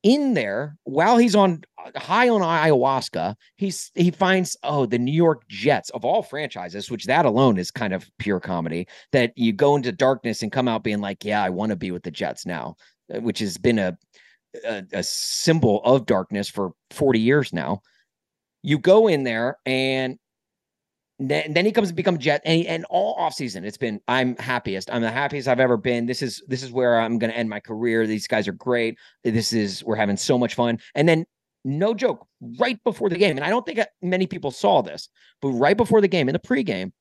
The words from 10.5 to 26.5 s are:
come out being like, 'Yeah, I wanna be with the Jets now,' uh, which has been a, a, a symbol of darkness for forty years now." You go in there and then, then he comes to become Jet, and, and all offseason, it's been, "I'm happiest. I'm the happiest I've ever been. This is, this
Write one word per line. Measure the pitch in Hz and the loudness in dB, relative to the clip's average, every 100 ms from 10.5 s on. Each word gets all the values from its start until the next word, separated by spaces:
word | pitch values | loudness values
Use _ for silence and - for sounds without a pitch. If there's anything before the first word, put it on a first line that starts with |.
come | 135 127 | -2 -2
out | 113 | -2
being | 110 104 | -2 -4
like, | 98 95 104 | -6 -8 -4
'Yeah, | 104 | -2
I | 95 | -2
wanna | 92 110 98 | -2 -4 -4
be | 92 | -6
with | 87 | -8
the | 90 | -10
Jets | 76 85 - 92 | -8 -8 -6 -10
now,' | 82 64 - _ _ _ 104 | -8 -10 -14 _ _ _ -6
uh, | |
which | 117 101 | -6 -4
has | 104 87 | -6 -2
been | 120 110 | 0 0
a, | 92 87 _ _ _ _ _ - 113 | -2 -6 _ _ _ _ _ -12 -8
a, | 104 92 | -8 -8
a | 101 | -8
symbol | - - - - - 160 131 104 120 | -6 -6 -6 -2 0 2 2 2 2
of | 135 110 | 2 2
darkness | 101 92 101 101 | -2 -2 -6 -6
for | - 92 - _ | -6 -6 -8 _
forty | - 143 113 | -2 0 2
years | 113 147 131 | 2 2 0
now." | 87 67 101 _ _ _ _ _ _ _ _ | -4 -4 -6 _ _ _ _ _ _ _ _
You | - 147 | -2 0
go | - 208 220 | 6 6 6
in | 151 | 2
there | 131 113 120 - - | 0 -2 -2 -4 -4
and | 131 131 131 131 127 _ _ _ _ _ _ _ _ _ _ | -2 0 -2 -4 -8 _ _ _ _ _ _ _ _ _ _
then, | 135 147 156 | -4 -2 0
then | 160 202 | 2 2
he | |
comes | 208 202 | 2 0
to | |
become | 170 185 170 | 0 0 0
Jet, | 135 147 | 0 0
and, | 156 165 170 | 2 0 0
and | 165 - | -6 -2
all | 175 208 247 | -2 0 -2
offseason, | 160 - 127 95 | -4 -4 -8 -8
it's | 98 - | -10 -6
been, | 117 104 - | -6 -4 0
"I'm | 127 127 120 | 2 2 -2
happiest. | 127 123 - 95 - | -4 -4 -4 -8 -4
I'm | 120 | -2
the | 113 | -2
happiest | 123 139 147 131 | -2 -4 -4 0
I've | 123 | 2
ever | 127 117 | 4 2
been. | 123 120 117 | 0 -2 -2
This | 127 | -4
is, | 131 - | -6 -8
this | - | -8